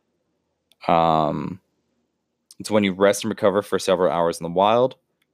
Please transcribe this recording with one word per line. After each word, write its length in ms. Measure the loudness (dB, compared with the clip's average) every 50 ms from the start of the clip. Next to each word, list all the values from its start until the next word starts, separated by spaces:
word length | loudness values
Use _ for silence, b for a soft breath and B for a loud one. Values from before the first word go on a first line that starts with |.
| _ _ _ _ _ _ _ _ _ _ _ _ _ _ _ _ -4 0
Um, 720 | 0 2 2 2 2 0 0 -2 -4 -6 -8 -10 -12 -14 _ _ _ _ _ _ _ _ _ _ _ _ _ _ _ _ _ -20 -20 -16
it's 100 | -6 -2
when 140 | 0 0 0
you 80 | 0 0
rest 320 | 2 2 2 2 2 -2
and 60 | -6
recover 320 | -4 0 0 0 2 0 0
for 180 | -2 -4 -4
several 320 | 0 0 0 2 2 0 0
hours 260 | 0 0 -2 -2 -4
in 60 | -8
the 60 | -4
wild. 440 | -2 0 2 2 2 2 2 0 -2 -6 _ _ _ _ _ _